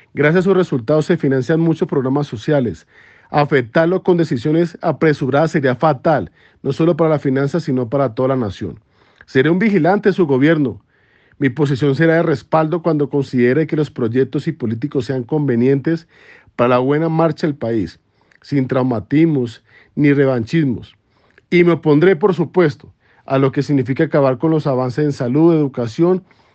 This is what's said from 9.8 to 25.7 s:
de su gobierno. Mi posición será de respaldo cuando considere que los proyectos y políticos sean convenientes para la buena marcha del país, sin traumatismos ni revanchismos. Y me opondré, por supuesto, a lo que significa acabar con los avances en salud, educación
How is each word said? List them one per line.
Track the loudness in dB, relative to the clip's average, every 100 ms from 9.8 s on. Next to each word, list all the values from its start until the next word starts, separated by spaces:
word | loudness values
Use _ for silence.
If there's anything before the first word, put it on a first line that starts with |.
| 2 2 0
de |
su | 0 0
gobierno. | 2 2 2 0 -6 _ _ _ _ _ -4
Mi | -4
posición | 0 -2 0 0 2
será | 2
de | 2
respaldo | 0 -2 -2 -2 0 -2
cuando | -2 -2 -2
considere | -2 -2 0 2 2 0
que | -2
los | -4
proyectos | -4 -2 0 -2 -4 -6
y |
políticos | -6 -6 -6 -6 -4
sean | -4 -6
convenientes | -4 -4 0 0 2 0 0 -4 -6 _ -20 -20 _ -2
para | 0
la | 2
buena | 2 0 0
marcha | 0 0 0 -6
del |
país, | -4 -4 -4 -6 -10 _ _ _ _
sin | -4 -2 0
traumatismos | 0 0 -4 -2 2 2 0 -4 -8 _ _ _
ni | 0 2
revanchismos. | 2 2 0 -2 0 0 -4 -10 _ _ _ _ _ _
Y | 2
me | 4
opondré, | 2 2 4 4 4
por | 2
supuesto, | 0 -2 0 0 -2 -14 _ _ _ -4
a | 0
lo | 0
que | 0
significa | -2 0 0 -2
acabar | 0 2 2 0
con | 0
los | 0 0
avances | -2 -2 -2
en | -2
salud, | -2 -2 2 4
educación | 4 0